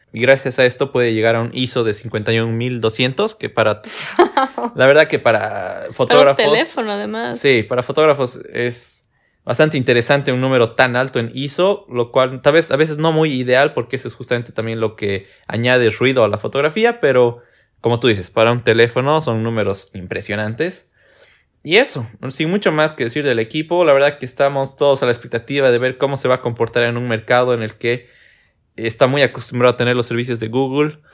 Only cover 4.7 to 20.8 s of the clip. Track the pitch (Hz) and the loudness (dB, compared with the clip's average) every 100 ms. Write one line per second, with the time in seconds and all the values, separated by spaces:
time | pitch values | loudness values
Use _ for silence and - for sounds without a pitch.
4.7 | - 131 147 156 147 120 110 107 101 92 | 2 6 6 4 2 2 0 -2 -6 -8
5.7 | 98 - - 123 - 139 135 208 220 330 | -10 -8 -4 2 6 6 4 2 2 0
6.7 | - 220 202 208 220 240 247 143 120 104 | -4 -6 -6 -6 -8 -8 -2 2 2 0
7.7 | 123 123 143 156 139 127 - - - 120 | -4 -2 2 2 2 -2 -6 -10 -6 -6
8.7 | 120 - - _ _ _ _ - 120 156 | -6 -18 -20 _ _ _ _ -4 2 2
9.7 | 156 127 120 117 143 135 127 131 131 117 | 2 0 2 2 0 0 -2 0 2 2
10.7 | - 127 123 131 135 117 131 143 156 185 | 2 0 0 -2 -4 -6 -8 -8 0 0
11.7 | 196 - 123 117 135 131 131 147 160 160 | 0 -6 -6 -2 0 0 0 2 2 2
12.7 | 143 156 151 160 156 160 127 123 127 147 | 0 0 0 0 2 0 0 2 2 2
13.7 | 127 113 120 117 - 117 120 120 - 113 | -2 -6 -8 -10 -10 -6 -6 -6 -8 -6
14.7 | 113 110 - 104 98 - _ - 110 123 | -4 -4 -4 -4 -4 -8 _ -8 -2 2
15.7 | 127 113 - 127 131 107 104 110 135 151 | 4 4 2 0 2 2 0 -4 -2 -2
16.7 | 220 233 233 147 127 120 117 _ _ _ | 0 0 0 2 4 2 0 _ _ _
17.7 | _ 117 117 123 101 90 113 113 120 117 | _ -2 0 0 0 -2 2 2 2 2
18.7 | 113 117 127 135 156 151 110 113 113 98 | 2 2 2 0 0 0 -4 -2 -2 -4
19.7 | 98 - 98 90 95 98 104 107 120 170 | -4 -10 -16 -10 -10 -6 -6 -6 -4 -6
20.7 | - | -8